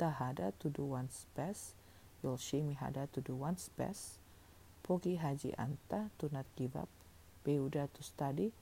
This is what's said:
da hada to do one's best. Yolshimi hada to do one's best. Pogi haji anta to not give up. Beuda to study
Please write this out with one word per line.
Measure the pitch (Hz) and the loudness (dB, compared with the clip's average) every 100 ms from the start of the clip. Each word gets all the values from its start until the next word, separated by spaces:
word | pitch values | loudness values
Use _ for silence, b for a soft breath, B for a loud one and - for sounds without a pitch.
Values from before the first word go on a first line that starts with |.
da | 165 147 | 2 4
hada | 127 131 185 - | 0 2 0 0
to | 151 | -2
do | 143 139 | 0 0
one's | 131 127 - - - | 0 -2 -6 -8 -2
best. | 160 208 - - B B B - | -2 -2 -8 -14 B B B -4
Yolshimi | 135 131 - 139 151 139 | -2 0 2 2 2 0
hada | 135 139 139 | -2 -2 -2
to | - | -2
do | 131 131 | -2 0
one's | 147 185 - - | 0 0 -2 -2
best. | - 202 - - - B B B B - | -2 -2 -8 -12 -18 B B B B -6
Pogi | - 180 180 180 | 0 2 4 2
haji | 151 139 127 - | 2 2 0 0
anta | 127 139 - 208 214 - | -2 -2 -2 -2 -2 -2
to | 147 | -2
not | 139 135 - | 0 -4 -2
give | 127 | 0
up. | 143 - - - - - - | 0 -4 -8 -20 -20 -20 -2
Beuda | - 147 135 147 143 | 4 4 4 2 0
to | - | -4
study | - - 143 147 208 - | -10 -2 0 2 0 0